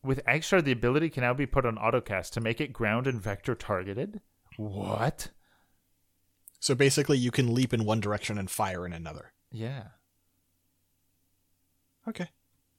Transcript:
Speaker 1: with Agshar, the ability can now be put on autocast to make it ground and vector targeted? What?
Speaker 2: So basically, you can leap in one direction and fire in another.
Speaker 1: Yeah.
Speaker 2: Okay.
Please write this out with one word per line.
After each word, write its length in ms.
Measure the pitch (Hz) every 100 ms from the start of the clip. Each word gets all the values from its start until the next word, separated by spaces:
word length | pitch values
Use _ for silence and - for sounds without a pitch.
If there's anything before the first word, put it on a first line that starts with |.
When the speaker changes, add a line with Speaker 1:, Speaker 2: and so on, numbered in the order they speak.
Speaker 1:
with 220 | 131 135 -
Agshar, 340 | 139 - 190
the 80 | 147
ability 360 | 120 120 143 160
can 120 | 135
now 100 | 123
be 120 | 127 139
put 180 | 139
on 120 | 127 110
autocast 540 | 110 123 - 98 92
to 80 | -
make 200 | 110 117
it 120 | 143
ground 340 | 120 113 113 127
and 160 | 120
vector 320 | 101 101 -
targeted? 680 | 117 - 95 95 101 185 214 _ _ _ -
What? 720 | 107 98 98 107 123 - - _ _ _ _ _ _ _ _ _ _ _ - _
Speaker 2:
So 160 | -
basically, 420 | 127 139 143 143 139
you 120 | 123
can 240 | 131 120
leap 180 | 120 127
in 120 | 120
one 160 | 107 110
direction 380 | 104 104 - 104
and 120 | 95
fire 340 | - 101 92
in 80 | 87
another. 400 | 85 80 78 - _ _
Speaker 1:
Yeah. 320 | 110 113 135 - _ _ _ _ _ _ _ _ _ _ _ _ _ _ _ _ _ _ _ _ _ -
Speaker 2:
Okay. 200 | - 175 _ _ _ _